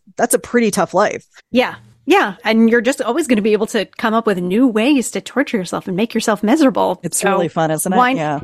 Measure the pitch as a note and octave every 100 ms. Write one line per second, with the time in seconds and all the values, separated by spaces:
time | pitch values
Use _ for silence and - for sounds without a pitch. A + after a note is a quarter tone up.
0 | _ - A#3 B3 - A#3+ A3+ F#3+ E3+ F3
1 | G3+ - - - _ A#3+ A#3 - - _
2 | - F#4+ A#3+ F#3 G#3+ A3+ A3+ A#3 A#3 C#4
3 | A3 B3 D4 A3 G#3 G#3 G#3+ A3+ F#3+ -
4 | A#3 A3 A3+ F#3 F3+ G3 C4 G#3+ A#3 C#4+
5 | A3 G3+ - - G3 A3+ F3+ F#3 - F3+
6 | A3+ A3+ - G#3 G3+ D4+ C4+ G3+ F#3+ F#3
7 | E3+ - G3 F#3+ F3 - D#3+ D#3 F3+ F#3
8 | B3 B3+ D3+ C#3+